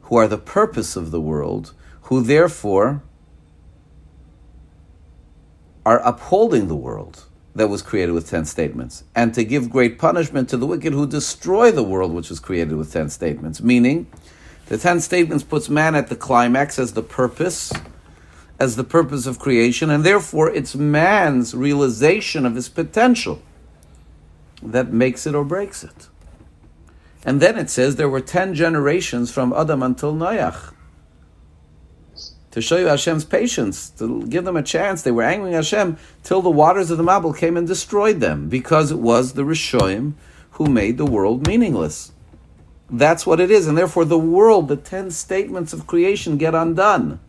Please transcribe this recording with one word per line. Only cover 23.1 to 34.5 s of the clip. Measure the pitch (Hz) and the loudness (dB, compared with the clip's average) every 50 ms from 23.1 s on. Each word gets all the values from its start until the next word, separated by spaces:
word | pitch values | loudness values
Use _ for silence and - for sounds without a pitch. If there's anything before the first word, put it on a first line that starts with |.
| 240 226 - 92 78 - - - - - - - - _ - _ - - - - - - - - - _ - - _ - | 4 2 0 -6 -8 -8 -12 -20 -20 -20 -20 -20 -20 _ -20 _ -20 -20 -20 -20 -20 -20 -20 -20 -20 _ -20 -20 _ -16
that | - 113 110 127 127 117 | -12 -2 -2 0 0 2
makes | 117 113 127 131 123 - - | 2 2 2 2 0 -4 -6
it | 156 143 | -4 -2
or | 147 143 | -2 -2
breaks | 139 170 190 202 196 - - - | -2 -4 -4 -4 -6 -10 -18 -18
it. | - - - - - _ - - - - - - - _ _ - - _ _ - - _ - _ - _ - - | -18 -20 -20 -20 -20 _ -20 -20 -20 -20 -20 -20 -20 _ _ -20 -20 _ _ -20 -20 _ -20 _ -20 _ -10 -4
And | - 135 143 | -2 2 4
then | 147 190 226 | 4 2 2
it | 220 - - | 0 -6 -4
says | - - 127 139 139 | 0 0 0 0 0
there | 120 156 139 | 0 -2 -2
were | 135 135 | -2 -4
ten | 127 - - 175 190 190 175 | -6 -2 -2 -2 -2 -2 0
generations | 147 170 165 160 151 139 143 156 185 175 - - 120 120 117 | 0 0 2 2 0 0 2 0 0 -2 -4 -4 -4 -6 -4
from | - 143 127 123 - | -2 -2 -2 0 0
Adam | - 160 156 156 131 | 0 0 0 0 -2
until | 127 127 123 - - 147 156 | 0 -2 -2 -2 -4 -4 -4
Noach. | 156 165 180 226 202 127 82 82 - - - - _ - - _ _ _ _ _ _ - _ _ _ - _ _ _ _ _ _ - - _ - _ - - - - - - - - - _ | -2 -4 -2 -2 -2 -4 -4 -6 -10 -18 -20 -20 _ -20 -20 _ _ _ _ _ _ -20 _ _ _ -20 _ _ _ _ _ _ -20 -20 _ -20 _ -20 -20 -20 -20 -20 -20 -20 -20 -20 _
To | - 117 | -8 -6
show | 110 - 165 | -2 0 0
you | 180 185 | 2 2
Hashem's | 165 143 143 - 170 165 156 151 | 2 2 2 0 -2 -2 -2 -4
patience, | - - 190 226 240 - - 123 98 - - - - | -2 -2 0 0 0 -2 -2 -4 -4 -4 -8 -14 -18
to | _ - 110 117 127 117 113 | _ -8 -8 -6 -6 -6 -6
give | 117 135 175 180 | -4 -6 -4 -4
them | 185 | -2